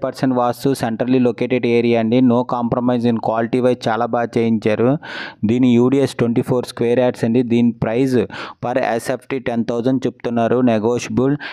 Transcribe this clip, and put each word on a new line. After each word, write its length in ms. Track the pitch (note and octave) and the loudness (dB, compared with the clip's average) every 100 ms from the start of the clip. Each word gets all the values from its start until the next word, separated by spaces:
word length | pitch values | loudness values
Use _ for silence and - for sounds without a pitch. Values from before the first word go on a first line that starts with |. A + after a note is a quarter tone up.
పర్సెంట్ 320 | C3 - C3 B2 | -6 -4 -2 0
వాస్తు, 300 | A#2+ A#2 C#3 C3+ | 0 0 -2 -2
centrally 400 | A#2+ A2 B2 C3 B2 | -2 -4 0 2 2
located 380 | A2 A#2+ B2+ A#2+ A#2 | 0 -2 -2 0 2
area 200 | A#2 A#2 | 2 2
అండి. 180 | A2 B2 B2+ | 2 4 4
No 80 | A#2+ B2 | 4 0
compromise 520 | B2 A#2 A#2+ B2 B2 A#2+ | -4 -2 -2 0 0 0
in 60 | A2+ - | -2 -2
quality 320 | A2+ A#2+ B2+ | -2 0 0
wise 160 | B2+ B2 A#2+ | 0 0 -2
చాలా 200 | A2 A#2 | -2 0
బాగా 140 | A#2+ A2+ B2 | -2 -2 0
చేయించారు. 540 | A2+ A2 A2 G#2+ A#2+ D3+ - - - - G2+ | 0 0 0 0 2 0 -4 -14 -14 -4 0
దీని 180 | B2+ B2+ A#2+ | 2 4 4
యూడిఎస్ 360 | B2 C#3 C3 - | 4 2 0 0
ట్వంటీ 220 | A#2+ A#2+ - | -2 0 0
ఫోర్ 200 | B2+ A#2 | -2 -4
స్క్వేర్ 300 | - A#2 A#2+ | -4 0 2
యార్డ్స్ 200 | B2 - A#2+ | 0 0 0
అండి. 140 | B2 A#2+ | 0 2
దీని 200 | A#2 A#2+ A2+ | 2 2 0
ప్రైస్ 320 | A2+ A#2+ C3+ B2 F#2+ - - - | -2 0 2 2 0 -4 -16 -8
per 100 | A#2+ B2+ A2+ | -4 -2 -2
ఎస్ఎఫ్టీ 460 | A2+ - B2 - C#3 B2 | -2 -4 -6 -6 -6 -4
టెన్ 160 | A#2 A2+ | -4 -2
థౌజండ్ 300 | A#2+ A#2+ C3 B2+ | -2 0 0 -2
చెప్తున్నారు. 520 | - A#2+ A#2 A2+ A#2+ B2+ | -6 -4 -2 0 2 2
నెగోషియబుల్. 640 | A2 A2+ A#2+ - A2+ C3+ D3 - | 2 0 -2 -2 -2 0 0 -6